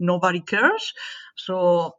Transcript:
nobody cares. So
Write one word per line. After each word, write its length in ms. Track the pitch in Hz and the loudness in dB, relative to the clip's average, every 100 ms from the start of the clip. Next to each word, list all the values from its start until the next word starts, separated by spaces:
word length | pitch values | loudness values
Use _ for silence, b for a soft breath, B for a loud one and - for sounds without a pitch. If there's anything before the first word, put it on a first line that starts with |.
nobody 400 | 175 180 185 175 | 0 2 2 0
cares. 520 | 170 208 277 440 - B B B B - | -2 2 2 2 -4 B B B B -14
So 580 | - 185 180 175 165 | -6 0 2 2 0